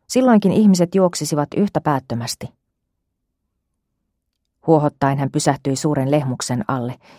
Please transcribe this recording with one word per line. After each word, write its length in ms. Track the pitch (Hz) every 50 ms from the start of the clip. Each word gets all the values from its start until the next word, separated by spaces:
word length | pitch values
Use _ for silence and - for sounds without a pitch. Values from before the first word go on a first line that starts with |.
| _ -
Silloinkin 440 | - 254 254 247 233 208 - 190
ihmiset 440 | - - 220 208 190 175 175 170 -
juoksisivat 540 | 190 190 175 170 - 156 147 165 147 147 143 - -
yhtä 240 | 202 202 - 151
päättömästi." 680 | - 156 147 131 - - - 117 113 120 - - - - _ _ _ _ _ _ _ _ _ _ _ _ _ _ _ _ _ _ _ _ _ _ _ _ _ _ _ _ _ _ _ _ _ _ _ _ _ _ _ _ _ _ - -
Huohottaen 500 | 165 156 147 147 - - - 139 139 139
hän 140 | 139 123
pysähtyi 440 | - 147 - 156 139 135 - 143 135
suuren 360 | 131 - 156 147 143 131 135
lehmuksen 540 | 143 151 143 131 123 - - - 127 123 - -
alle, 280 | 131 131 120 120 123 - _ - -